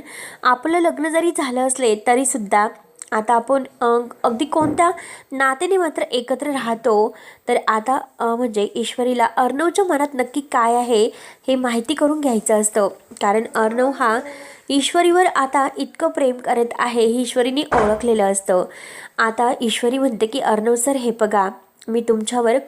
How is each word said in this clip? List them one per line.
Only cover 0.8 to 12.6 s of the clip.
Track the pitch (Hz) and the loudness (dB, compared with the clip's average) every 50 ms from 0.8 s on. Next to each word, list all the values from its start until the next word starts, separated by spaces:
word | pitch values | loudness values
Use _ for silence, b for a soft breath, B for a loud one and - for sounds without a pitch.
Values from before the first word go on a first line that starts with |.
| 339 339 254 262 294 320 | 2 2 0 0 -2 0
जरी | 311 330 330 349 320 349 | 0 0 0 0 0 -2
झालं | 302 262 247 254 254 262 | -2 -2 -2 0 0 0
असले | 262 - 254 226 214 214 - 247 | 0 0 0 0 0 0 2 2
तरीसुद्धा | 240 254 269 - - 254 208 190 226 208 208 233 - - - _ _ - - - | 2 2 2 0 -2 -4 -2 0 2 2 2 0 -2 -8 -20 _ _ -20 -10 -6
आता | - 220 214 - 240 | -4 -2 0 2 2
आपण, | 233 226 - 277 277 254 - - - | 2 2 2 0 0 0 -4 -6 -2
अ, | 247 233 233 240 240 233 - - - | 0 2 2 0 0 -4 -6 -2 -2
अगदी | - 233 226 311 | -2 0 -2 -2
कोणत्या | 294 - 330 311 294 302 - 339 349 349 - B B B B B B | -2 0 0 0 2 2 2 2 2 0 -2 B B B B B B
नात्याने | 277 262 269 269 269 269 359 349 381 381 | -4 -2 0 0 0 0 0 0 2 2
मात्र | 349 311 - 339 | 0 0 -2 -4
एकत्र | 311 - - 247 240 - 254 254 294 294 | -4 -4 -2 -4 -2 -2 -4 -4 -4 -4
राहतो." | 277 262 233 233 233 226 - 247 214 208 214 240 - B B B B B B - | -4 -4 -2 -4 -4 -2 0 2 4 4 2 2 -2 B B B B B B -2
तर | 240 - - - | -2 0 0 0
आता, | 220 220 214 254 262 277 - - _ - | -2 0 0 0 -2 -2 -4 -6 _ -4
अ, | 247 233 233 | -2 -2 -2
म्हणजे | 233 254 240 214 208 202 208 - | -2 -2 -2 -2 -2 -2 -2 -2
ईश्वरीला | 240 226 - - - 247 254 254 240 226 | -4 -6 -4 -4 -2 -2 0 0 0 0
अर्णवच्या | - - - 254 247 254 277 320 349 320 403 403 | 0 0 0 0 0 0 0 -2 0 0 0 0
मनात | 359 311 277 285 294 285 | 2 0 0 0 -2 -2
नक्की | 247 247 240 - 294 | -4 -4 -4 -4 -6
काय | 277 - - 254 226 233 240 | -6 -2 0 2 2 2 2
आहे | 240 247 240 240 208 214 240 B B B B B B B - | 2 2 2 2 2 2 2 B B B B B B B -2
हे | 262 | 0
माहिती | 254 254 247 233 233 233 - 311 | 0 0 0 -2 -2 -2 -2 -2
करून | 294 302 294 302 311 | 0 2 0 2 0
घ्यायचं | 285 269 233 214 - - 220 214 | 0 0 0 0 2 2 2 2